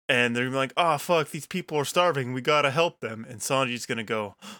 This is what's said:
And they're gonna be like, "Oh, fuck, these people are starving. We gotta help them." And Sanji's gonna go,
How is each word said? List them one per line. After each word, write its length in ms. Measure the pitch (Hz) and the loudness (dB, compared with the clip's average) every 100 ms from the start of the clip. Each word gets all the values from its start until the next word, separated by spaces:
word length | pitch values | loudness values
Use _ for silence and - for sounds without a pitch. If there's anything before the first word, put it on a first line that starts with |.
| - | 0
And 280 | 123 120 120 | 2 2 0
they're 80 | |
gonna 100 | 127 135 | -2 -2
be 20 | |
like, 160 | 135 - | -2 2
"Oh, 200 | 170 147 | 2 2
fuck, 300 | - 170 147 | 2 2 0
these 180 | 160 - | -6 -8
people 300 | 185 - 151 | -8 -4 -2
are 60 | 135 | 0
starving. 460 | 175 175 143 123 | 2 2 2 -2
We 80 | 127 | -2
gotta 280 | 131 151 139 | 2 4 4
help 280 | 139 170 - | 2 0 -2
them." 260 | 113 110 113 | -8 -8 -12
And 120 | 113 | -8
Sanji's 480 | - 135 127 120 - | -2 0 0 -2 -4
gonna 160 | 117 | -6
go, 320 | 107 110 104 - - - | -4 -4 -4 -10 -18 -20